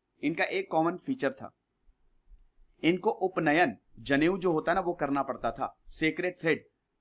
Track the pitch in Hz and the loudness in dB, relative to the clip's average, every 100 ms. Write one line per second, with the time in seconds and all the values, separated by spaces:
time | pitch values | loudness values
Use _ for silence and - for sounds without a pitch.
0 | _ - 143 156 147 190 196 160 165 175 | _ -6 -4 0 0 -2 0 0 0 -2
1 | - 131 135 - 104 _ _ _ _ _ | -6 -2 -2 -4 -16 _ _ _ _ _
2 | _ _ _ - _ _ - - 156 180 | _ _ _ -20 _ _ -20 -2 0 2
3 | 214 - 185 175 160 156 156 98 _ - | 0 0 -2 0 2 4 2 0 _ -12
4 | 113 139 160 190 180 156 160 185 175 165 | 0 2 4 2 0 0 0 0 -2 -2
5 | 143 143 135 117 117 127 120 - - - | -2 -2 -2 -4 -4 -4 -8 -8 -14 -2
6 | 156 156 180 180 160 135 - _ _ _ | 0 0 -6 -2 0 0 -4 _ _ _